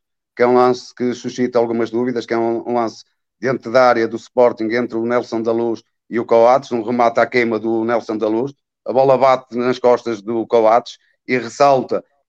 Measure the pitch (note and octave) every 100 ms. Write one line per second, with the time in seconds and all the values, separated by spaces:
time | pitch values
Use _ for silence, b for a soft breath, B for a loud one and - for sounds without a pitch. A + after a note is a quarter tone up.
0 | _ _ _ - B2 B2 B2+ B2 - -
1 | B2 A#2+ B2 - B2 A#2+ A#2 A#2 A2+ A2+
2 | B2 A#2 - A#2 A#2 A2+ - A#2+ A2 -
3 | - _ _ - B2+ B2 A#2 B2 B2+ A#2+
4 | A2+ A2+ - B2 A#2+ A2 A2 A#2+ A#2+ A2+
5 | A2+ B2 G#2+ A2+ A2 A2+ A#2 G#2+ _ _
6 | - A2 A2 A#2 A#2 C3+ C3+ A#2+ G#2+ B2
7 | A#2 A#2 A#2 B2 A#2 A2 A2+ A2+ A2+ A#2
8 | - A2 G#2+ A2 C#3 - _ _ - A#2+
9 | C3+ C3 C3+ B2+ - A#2 B2 A#2+ B2 A#2+
10 | A#2+ G#2+ G2 A#2 G#2+ A#2 G#2+ A#2+ - -
11 | _ _ - B2+ A2+ - C#3+ C3+ A2 G2+
12 | - _